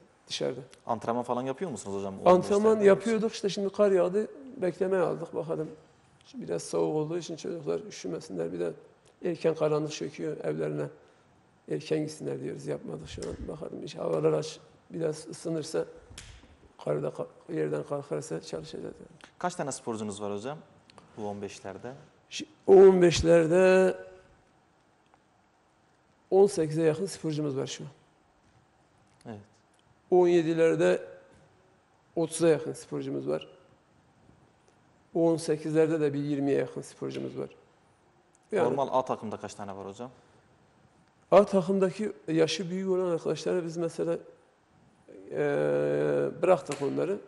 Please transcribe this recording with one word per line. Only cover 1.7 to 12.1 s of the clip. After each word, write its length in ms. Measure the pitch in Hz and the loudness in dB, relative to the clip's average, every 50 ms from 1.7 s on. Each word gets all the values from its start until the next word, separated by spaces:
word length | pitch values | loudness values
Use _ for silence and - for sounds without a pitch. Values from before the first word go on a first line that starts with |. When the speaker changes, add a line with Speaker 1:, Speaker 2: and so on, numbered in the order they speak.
Speaker 2:
musunuz 260 | 123 98 - 101 98 | -8 -10 -8 -8 -6
hocam? 160 | 98 98 98 95 - - | -6 -6 -6 -6 2 6
Speaker 1:
Antrenman 400 | - 185 180 - - 202 208 214 | 6 6 6 4 2 2 2 4
Speaker 2:
on 60 | 220 | 4
beşlerde? 160 | 220 220 202 | 4 6 6
Speaker 1:
yapıyorduk 460 | 196 196 196 - 226 226 214 220 220 - | 6 6 6 4 0 0 0 0 -2 -4
işte, 160 | - - 196 | -4 -4 -4
şimdi 200 | 165 208 196 190 | -4 -4 -4 -2
kar 220 | - - 208 202 | 0 2 4 4
yağdı. 360 | 190 180 175 180 185 214 220 - - - - 254 - | 4 4 2 2 0 -2 -4 -4 -8 -16 -18 -16 -8
Beklemeye 440 | - 185 180 180 - 190 185 190 185 | -4 -4 -4 -2 -2 -2 0 2 2
aldık 340 | 165 156 151 156 165 - - | 2 0 -2 -4 -8 -8 -8
bakalım. 340 | - 160 160 160 156 156 160 - - - _ _ _ _ _ _ _ _ | -6 -6 -4 -4 -6 -6 -8 -12 -18 -20 _ _ _ _ _ _ _ _
Şimdi 220 | - 269 247 165 | -18 -14 -12 -8
biraz 160 | 165 170 160 - | -6 -6 -6 -6
soğuk 320 | - - 165 165 160 151 | -4 -2 0 0 0 0
olduğu 220 | 156 151 151 170 | -2 -4 -4 -6
için 180 | 175 156 - 165 | -6 -8 -10 -10
çocuklar 440 | - - - 175 165 151 160 170 165 | -10 -8 -8 -8 -6 -6 -4 -6 -6
üşümesinler. 720 | 220 202 - - - 185 165 151 - - 95 165 165 170 180 | -6 -10 -14 -12 -10 -8 -8 -10 -10 -10 -8 -6 -6 -6 -4
Bir 60 | 170 | -4
de 140 | 175 165 156 - - - _ _ _ _ _ _ - | -6 -6 -6 -10 -16 -20 _ _ _ _ _ _ -6
erken 300 | 180 165 - - 165 156 | -6 -4 -2 -2 -2 0
karanlık 360 | 156 156 151 151 151 156 147 | 0 0 0 0 -2 -2 -4
çöküyor 460 | - - - - - - 165 156 151 - - | -6 -8 -10 -10 -8 -8 -8 -8 -8 -6 -6
evlerine. 440 | 160 151 156 151 151 151 147 147 139 - - - _ _ _ _ _ _ _ _ _ _ _ _ - | -6 -4 -4 -4 -4 -4 -6 -6 -8 -10 -16 -20 _ _ _ _ _ _ _ _ _ _ _ _ -8
Erken 280 | 156 147 151 - 156 156 | -8 -6 -4 -2 -2 -2
gitsinler 400 | 156 151 | -2 -4